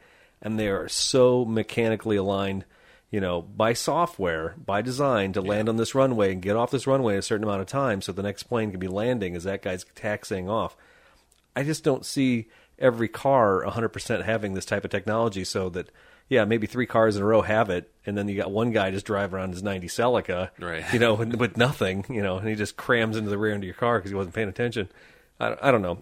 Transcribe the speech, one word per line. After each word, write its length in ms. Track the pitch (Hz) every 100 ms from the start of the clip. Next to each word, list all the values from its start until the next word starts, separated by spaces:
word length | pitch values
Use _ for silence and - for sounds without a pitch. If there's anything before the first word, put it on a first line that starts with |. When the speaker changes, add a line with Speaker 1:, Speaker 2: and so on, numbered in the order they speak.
| _ _ _ _
Speaker 1:
and 160 | - 110
they 100 | 107
are 200 | 98 -
so 560 | - - 131 127 123
mechanically 720 | 113 110 107 - 113 110 113 101
aligned, 480 | 95 98 98 98 - _ _ _ _
you 100 | 107
know, 200 | 92 87
by 300 | 90 107 110
software, 800 | 117 - 147 170 - 90 80 82 -
by 180 | - 101
design 500 | 123 127 143 113 98
to 80 | 98
Speaker 2:
Yeah. 60 | 95
Speaker 1:
land 200 | 104 110
on 80 | 113
this 180 | 110
runway 380 | 135 131 113 98
and 100 | 92
get 140 | 95 110
off 140 | 120
this 160 | 131 135
runway 280 | 135 120
in 40 | 98
a 40 |
certain 220 | - 107
amount 180 | 107 101
of 40 | 95
time 340 | 135 135 95
so 100 | 95
the 100 | 92
next 220 | 101 101
plane 260 | - 120 107
can 100 | 92
be 80 | 95
landing 460 | 95 120 120 92 87
as 80 |
that 180 | 92 98
guy's 220 | 98 92 -
taxiing 540 | - 107 104 - 98 92
off. 280 | 110 92 - _ _ _ _ _ _ _
I 80 | 131
just 200 | 143 151
don't 200 | 151 127
see 440 | - 143 131 120 - _ _ -
every 300 | 131 113 110
car 540 | - 139 135 104 92
a 80 | 101
hundred 180 | 117 113
percent 360 | - - 104 90
having 260 | 113 104
this 140 | 95 -
type 180 | 101
of 60 | 92
technology 520 | 101 110 113 117 95
so 260 | 92 104 92
that, 180 | 87 - _ - - _
yeah, 160 | 127
maybe 220 | 104 117 107
three 180 | 123 120
cars 300 | 117 110 101
in 60 |
a 20 |
row 160 | 101 113
have 300 | 95 107 104
it, 200 | 87 - _
and 140 | - 104
then 100 | 101
you 80 | 98
got 140 | 87
one 220 | 101 120
guy 180 | 110 95
just 160 | 98 -
driving 280 | 101 101 92
around 160 | 92
his 100 | 90
ninety 240 | 101 95 87
Celica, 640 | - 120 113 90 90 92 -
Speaker 2:
Right. 260 | 87 80 -
Speaker 1:
you 60 | 120
know, 160 | 117
with, 200 | 107 113 120
with 200 | 117 113
nothing, 480 | 123 - 95 95 98
you 100 | 117
know, 140 | 98 92
and 100 | 107
he 60 | 107
just 200 | 104 -
crams 400 | - 120 110 110
into 140 | 104
the 80 | 101
rear 160 | 107
end 80 | 101
of 40 | 95
your 80 |
car 240 | - 120 113
'cause 100 | 95
he 40 | 98
wasn't 180 | 92
paying 140 | 107 104
attention. 420 | 92 120 113 92 - - - _ -
I, 160 | 113 -
I 80 | 139
don't 120 | 117
know. 160 | 87 95